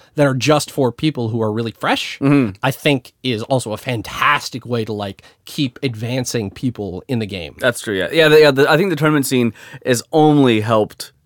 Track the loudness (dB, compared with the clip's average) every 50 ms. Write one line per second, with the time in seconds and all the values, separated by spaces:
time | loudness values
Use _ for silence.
0 | _ _ _ 0 0 2 2 0 2 2 2 2 0 -2 -2 -2 0 0 0 -2
1 | -4 -4 -2 -2 -4 -4 -2 -2 -2 -2 -2 -2 -4 -6 -6 _ -2 -2 -2 -2
2 | -4 -8 -6 -2 2 4 4 4 2 0 -2 -4 -4 -4 -2 -2 0 0 0 0
3 | -2 -8 _ _ -6 -4 -4 -4 -2 -2 -2 -2 -2 -4 -8 -8 -6 -6 -6 -6
4 | -6 -8 -6 -2 0 0 0 0 -2 -8 -12 -12 -8 -4 -4 -4 -4 -4 -6 -6
5 | -6 -8 -10 -12 -18 -20 _ _ _ -10 -6 -4 -4 -4 -4 -6 -6 -6 -6 -6
6 | -6 -6 -4 -4 -4 -4 -4 -4 -4 -6 -6 -6 -6 -6 -6 -6 -8 -10 -10 -10
7 | -8 -6 -4 -4 -4 -6 -8 -10 -12 -12 -8 -4 -2 -2 -2 -2 -4 -4 -2 -2
8 | -2 0 2 4 4 6 6 6 6 6 6 4 4 4 4 2 2 0 -2 0
9 | 0 0 2 0 0 0 0 0 0 0 -2 -6 -14 -20 -20 -8 -4 -2 -2 -2
10 | -4 _ 2 4 4 6 6 6 4 4 4 2 2 2 2 2 0 0 -4 -10
11 | -18 -18 _ _ _